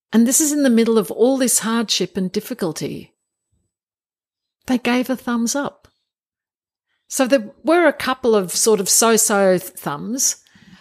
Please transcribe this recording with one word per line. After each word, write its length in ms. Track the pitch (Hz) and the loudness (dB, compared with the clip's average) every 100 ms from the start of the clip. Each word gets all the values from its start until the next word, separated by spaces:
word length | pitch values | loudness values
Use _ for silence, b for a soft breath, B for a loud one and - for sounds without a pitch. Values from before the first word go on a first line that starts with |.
| _ | _
And 120 | 220 233 | 2 2
this 140 | 269 | 2
is 140 | 302 | 0
in 100 | 294 | 2
the 60 | 269 | 2
middle 280 | 226 226 226 | 4 4 2
of 140 | 190 | 0
all 240 | - 247 269 | 0 2 2
this 240 | 254 - | 0 0
hardship 560 | 214 226 220 - 185 202 | -2 -2 -2 -4 -4 -4
and 160 | 185 | -4
difficulty. 840 | 214 208 247 170 151 143 - - _ _ _ _ _ _ _ _ _ _ _ _ _ _ _ - | -6 -8 -6 -6 -6 -10 -10 -16 _ _ _ _ _ _ _ _ _ _ _ _ _ _ _ -4
They 100 | 254 | -2
gave 320 | 240 247 247 | 0 -2 -2
a 80 | 247 | -6
thumbs 360 | - 233 226 | -4 -2 -2
up. 360 | 285 277 - _ _ _ _ _ _ _ _ _ _ _ _ _ | -2 -6 -10 _ _ _ _ _ _ _ _ _ _ _ _ _
So 180 | - 254 | -2 2
there 240 | 277 214 - | 0 -2 -6
were 260 | 240 339 320 | 0 4 4
a 40 | |
couple 460 | 285 - 262 240 214 | 2 -4 -2 0 0
of 160 | 180 | 0
sort 260 | - 226 208 | -2 0 0
of 80 | 185 | 2
so-so 680 | - 226 220 - 202 190 180 | 2 2 2 2 2 2 2
thumbs, 800 | - - 165 147 190 254 - - b b b b | -2 -12 -10 -8 -8 -4 -4 -4 b b b b